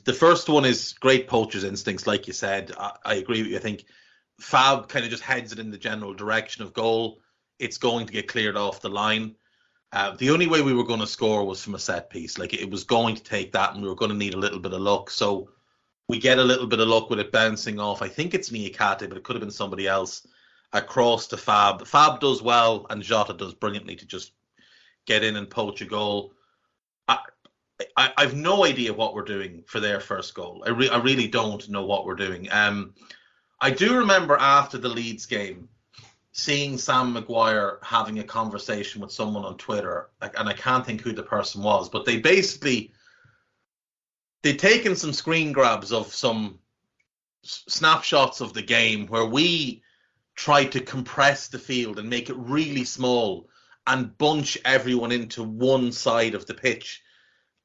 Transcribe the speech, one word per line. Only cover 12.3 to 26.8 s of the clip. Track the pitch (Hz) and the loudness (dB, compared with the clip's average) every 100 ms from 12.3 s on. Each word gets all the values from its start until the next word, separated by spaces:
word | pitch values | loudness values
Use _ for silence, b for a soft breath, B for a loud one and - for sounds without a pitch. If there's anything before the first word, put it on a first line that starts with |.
| - | -10
Like, | 85 | -8
it | - 98 | -6 -6
was | 98 | -8
going | - 117 117 110 | 0 2 2 -2
to | |
take | - 104 92 | -6 -6 -2
that, | 98 98 101 | 0 0 -2
and | |
we | 98 | -8
were | 90 | -4
gonna | 110 | -2
need | 104 101 | -2 -4
a | 92 | -2
little | 98 92 | -4 -4
bit | 90 | -6
of | 92 | -4
luck. | 101 101 - | 2 0 0
So | - 104 98 95 b b b b _ - | -2 0 0 -6 b b b b _ -6
we | 120 | 0
get | 131 127 | 4 6
a | |
little | 127 127 117 | 6 4 2
bit | 113 | 2
of | 113 | 4
luck | 113 110 | 4 2
with | 110 | -2
it | 104 | 0
bouncing | 113 110 110 - 104 | 2 2 0 -6 -6
off. | 104 101 | -4 -4
I | 104 | -6
think | - 175 | -6 -4
it's | 190 - | -4 -6
Niakate, | 117 98 - 104 98 98 | -8 -8 0 0 0 -6
but | 95 | -12
it | |
could | - 117 | -8 -8
have | |
been | 104 | -8
somebody | - 101 95 98 | -6 -6 -4 0
else. | 95 92 - - b b b b | 0 -2 -8 -16 b b b b
Across | 104 - - 120 113 - | -4 -2 2 4 2 -2
to | 104 | -8
Fab. | - 104 101 92 90 | 2 4 4 2 2
Fab | 147 151 151 | 6 6 6
does | 139 123 | 0 0
well, | 113 120 117 107 - | 2 4 4 2 -4
and | 107 | -10
Jota | 95 110 101 | 0 0 2
does | 90 95 - | -4 -10 -6
brilliantly | 107 101 95 90 | -6 -6 -10 -16
to | - | -14
just | 92 - _ _ b b b b b - | -14 -14 _ _ b b b b b 0
get | 110 | 2
in | 110 107 | 2 -2
and | 101 | -6
poach | - 104 98 | -4 -4 -6
a | 101 | -6
goal. | 104 104 104 101 _ _ _ _ _ | -2 -2 -2 -6 _ _ _ _ _